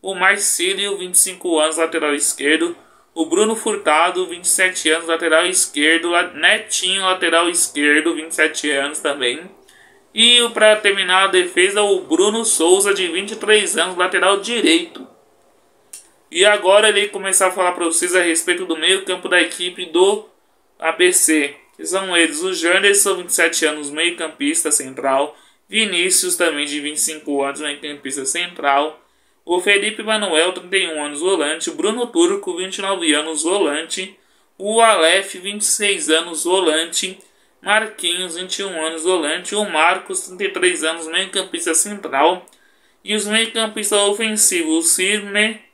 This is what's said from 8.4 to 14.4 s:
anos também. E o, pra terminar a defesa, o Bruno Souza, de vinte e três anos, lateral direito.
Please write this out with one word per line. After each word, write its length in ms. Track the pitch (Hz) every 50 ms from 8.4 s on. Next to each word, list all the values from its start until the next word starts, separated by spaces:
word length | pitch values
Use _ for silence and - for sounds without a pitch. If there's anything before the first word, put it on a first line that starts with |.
| 156 160 156 - - 151
anos 280 | 147 139 139 143 151 -
também. 400 | - 151 143 147 131 120 123 151 175 185 - _ _ _ _ _ - _ _ _ _ _
E 300 | _ 214 226 240 240 240
o, 80 | 240 233
pra 260 | 226 226 214 214 214
terminar 500 | 214 214 208 196 196 190 180 185 190 196
a 20 | 190
defesa, 560 | 185 185 175 175 - 175 185 196 196 208 208
o 180 | 202 196 185
Bruno 420 | - - 156 160 190 208 214 226 220
Souza, 520 | - - - 160 170 185 196 196 202 196
de 120 | 202 190 170
vinte 220 | 160 180 196 208
e 40 | 220
três 420 | 214 - 202 214 214 202 170 - -
anos, 180 | 165 185 180
lateral 440 | 175 180 185 185 185 180 190 202
direito. 680 | 196